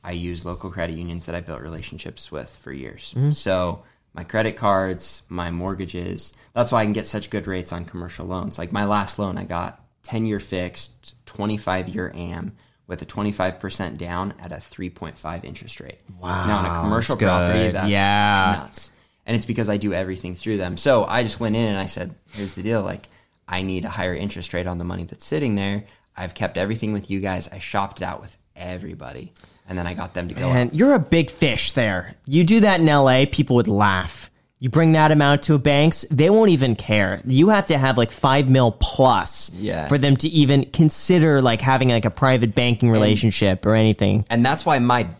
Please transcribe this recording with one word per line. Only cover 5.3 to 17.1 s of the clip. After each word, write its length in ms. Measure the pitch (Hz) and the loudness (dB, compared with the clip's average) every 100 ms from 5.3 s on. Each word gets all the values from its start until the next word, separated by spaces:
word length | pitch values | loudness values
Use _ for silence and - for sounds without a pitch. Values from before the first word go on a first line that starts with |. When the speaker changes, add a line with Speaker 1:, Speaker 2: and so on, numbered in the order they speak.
| 90 85 | -8 -6
Speaker 1:
mortgages, 840 | 85 90 95 90 90 87 92 - _ _ | -6 -6 -8 -8 -8 -8 -10 -12 _ _
that's 180 | 117 120 | -4 0
why 100 | 120 | 0
I 40 | |
can 80 | 107 | 0
get 140 | 104 - | -2 -6
such 220 | 107 - | -10 -8
good 180 | 104 92 | -8 -6
rates 260 | 92 87 | -8 -8
on 120 | 87 | -12
commercial 400 | 85 90 87 - 90 | -12 -12 -14 -12 -10
loans. 300 | 92 90 - | -8 -8 -10
Like 120 | 87 | -6
my 140 | 101 | -4
last 320 | 101 104 98 - | 0 -2 -2 -6
loan, 200 | 98 90 | -6 -6
I 80 | |
got 360 | 92 85 - - _ _ | -8 -8 -8 -14 _ _
ten-year 360 | - 113 113 101 | -10 -4 -4 -4
fixed, 760 | - 92 90 - - _ - _ | -6 -6 -6 -10 -18 _ -20 _
twenty-five-year 840 | - - 104 107 98 92 90 - 90 | -20 -8 -6 -4 -4 -4 -4 -8 -10
am 380 | - 87 85 - - _ _ - | -10 -12 -10 -12 -14 _ _ -14
with 140 | 87 | -14
a 40 | |
twenty-five 540 | - - 104 101 92 - | -12 -6 -6 -2 -4 -4
percent 380 | 98 - 92 78 | -10 -8 -10 -8
down 360 | 85 87 98 - | -8 -6 -8 -10
at 120 | 87 | -16
a 80 | 78 | -16
three 300 | - - 90 | -16 -12 -12
point 280 | - 80 - | -12 -16 -14
five 260 | 78 87 | -12 -12
interest 340 | - - - - | -14 -18 -18 -18
rate. 200 | - - - 90 | -18 -20 -20 -14
Now 60 | 90 90 92 104 | -8 -4 -2 -2
on 80 | |
a 40 | 85 | -2
Speaker 2:
Wow, 120 | 85 | -2
Speaker 1:
commercial 340 | 85 110 117 | -2 -2 -2